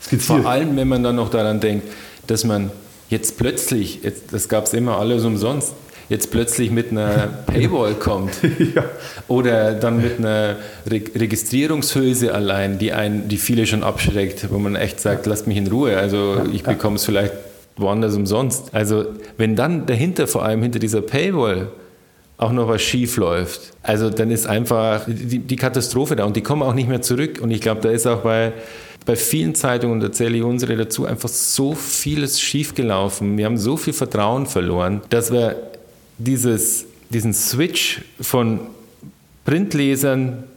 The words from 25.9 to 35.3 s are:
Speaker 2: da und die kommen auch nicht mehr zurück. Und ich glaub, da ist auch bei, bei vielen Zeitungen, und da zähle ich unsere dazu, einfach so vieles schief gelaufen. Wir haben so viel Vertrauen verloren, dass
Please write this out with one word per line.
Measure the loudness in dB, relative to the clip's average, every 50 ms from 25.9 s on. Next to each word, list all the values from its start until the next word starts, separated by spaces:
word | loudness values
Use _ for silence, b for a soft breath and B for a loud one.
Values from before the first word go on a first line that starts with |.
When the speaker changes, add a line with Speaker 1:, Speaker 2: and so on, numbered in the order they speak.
| 0 -2 0 0 0
Speaker 2:
da | 0 0
und | 0 0
die | 0
kommen | 0 0 0 0 2
auch | 2 2
nicht | 2 2 0
mehr | 0 0
zurück. | 0 0 0 0 0 -2 -4 -4
Und | -2 -2
ich | 0 0
glaub, | 0 0 0 2
da | 2 2
ist | 2 2 2
auch | 2 0 2
bei, | 2 2 2 2 2 0 -2 -6 B B B B B B B B B
bei | 0 0
vielen | 0 0 0 0 0 0 0 0
Zeitungen, | 0 0 0 0 2 2 0 0
und | 0
da | 0 -2
zähle | 0 0 0 2 2 2
ich | 0
unsere | 0 0 0 0 0 0
dazu, | 0 -2 -2 -2 -4 -2
einfach | -2 -4 -4 -4 -4
so | -4 -2 -2 0 0 0 0 0 0
vieles | -2 -4 -4 -4 -4 -2 -2 -2 0 0 0 0 0
schief | 0 0 0 0 -2 -2 -2
gelaufen. | 0 0 2 2 2 2 0 0 -2 -2 0 0 2
Wir | 2
haben | 2 0 0
so | 0 0 0 0
viel | -2 -2 -2
Vertrauen | -2 -2 -2 0 0 2 2 2 0 -2 -2
verloren, | -2 -2 0 0 0 0 0 0 -2 -2 -2 0
dass | 0 0 2 2